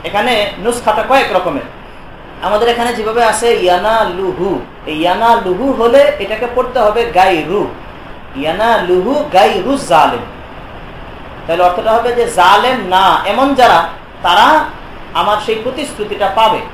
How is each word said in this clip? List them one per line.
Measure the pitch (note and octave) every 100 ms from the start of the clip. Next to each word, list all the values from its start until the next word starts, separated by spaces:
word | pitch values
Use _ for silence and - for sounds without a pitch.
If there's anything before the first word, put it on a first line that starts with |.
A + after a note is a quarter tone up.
এখানে | F3 G3 A#3+ A3+ G3+ -
নুসখাটা | G#3+ A#3 A3+ A3 G#3
কয়েক | C4+ A3+ F#3+
রকমের, | F3 C#3 A#2 - - - - - - -
আমাদের | F3+ G#3+ A#3
এখানে | A#3+ A#3+
যেভাবে | A#3+ G#3+ A#3
আছে | A3+ G#3 A#3
ইয়ানালুহু, | G#3+ F3+ F3+ G#3 A3+ G3 F3+ F#3+ D#3 G3 D#3 - - -
এই | D#3
ইয়ানালুহু | F3 G3 A#3 A#3 F#3+ F3+ C4+
হলে | A#3 A#3 C4+ D4 -
এটাকে | G3 A3 A#3+
পড়তে | B3 B3 B3+
হবে | G#3 A3 A#3
গায়রু, | F3+ F#3+ E3+ D3 G3 C#3 - - - - - - C3+
ইয়ানালুহু | D3+ F3+ A3+ A3 F3+ F3+ G3 D4 -
গায়রুজ | F#3 G#3+ G3 G#3 C#4 -
জালিম। | D#3 C3+ A#2+ - - - - - - - - - - - - -
তাহলে | E3+
অর্থটা | F3+ F3+ G#3+
হবে | A3+ A#3
যে | A#3+ A3
জালেম | F#3 F3+ G#3 B3 B3 F#3
না | F#3 F#3+ D#3 F#3
এমন | A3+ C#4
যারা, | C4+ A#3 E3+ - - - -
তারা | F3+ F#3 B3 D#4 G#3 - - - -
আমার | D#3+ F#3+ G#3 A3+
সেই | A3
প্রতিশ্রুতিটা | A#3 C4+ C#4 - G#3 G3+ G3
পাবে। | A3+ A3 G#3 -